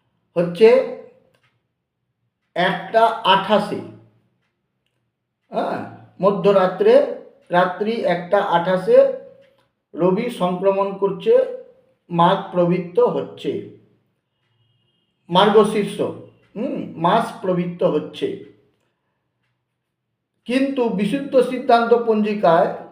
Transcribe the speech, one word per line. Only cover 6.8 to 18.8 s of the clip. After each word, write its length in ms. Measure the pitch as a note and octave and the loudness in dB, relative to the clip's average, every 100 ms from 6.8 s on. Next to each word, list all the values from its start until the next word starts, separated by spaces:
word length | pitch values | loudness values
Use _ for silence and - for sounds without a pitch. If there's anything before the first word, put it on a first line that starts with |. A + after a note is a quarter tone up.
| G#3+ C4 - - - _ - | 2 2 0 -6 -16 _ -4
রাত্রি 420 | F3 F3+ F3 G#3+ | 0 0 -2 -6
একটা 480 | A#3 F#3 F3 F3 G3+ | -4 -2 -2 -2 -2
আঠাশে 540 | - F3 F3+ F3+ A3 B3+ C#4 - - - _ _ _ _ _ C#3+ | 0 0 0 -2 4 4 4 0 -12 -20 _ _ _ _ _ -2
রবি 340 | F3+ F#3+ A#3+ | 0 0 -4
সংক্রমণ 680 | - F3+ F3+ G3 G3 G3 F#3+ | -4 -4 -2 0 0 -2 -2
করছে, 360 | F#3+ E3+ A3 B3 - - - _ _ _ - | -4 -4 0 2 0 -6 -18 _ _ _ -6
মাঘ 280 | E3+ F3 G3 - | 0 2 2 -2
প্রবৃত্ত 480 | F3+ F3 F3+ E3+ A#3 | -2 0 0 -2 0
হচ্ছে, 520 | A#3 C#3+ - - D3+ G#2+ D#2+ - _ _ _ _ _ _ _ _ _ _ _ _ _ _ - | 0 0 -8 -10 -8 -8 -10 -20 _ _ _ _ _ _ _ _ _ _ _ _ _ _ -2
মার্গশীর্ষ, 720 | F3+ G#3 G#3+ G#3 A3 F3+ - B2+ - - _ _ G3 | 2 4 6 4 2 -4 -4 -6 -8 -18 _ _ -10
হুম, 380 | C#4 D#4+ - - | -8 -8 -10 -4
মাস 300 | E3+ A3 A3 - | 0 0 -2 -6
প্রবৃত্ত 420 | F#3+ F3+ F3 - | -4 -2 -4 -2
হচ্ছে। 440 | F3 D3+ - - C#3+ - - _ _ _ | 0 0 -6 -8 -8 -8 -16 _ _ _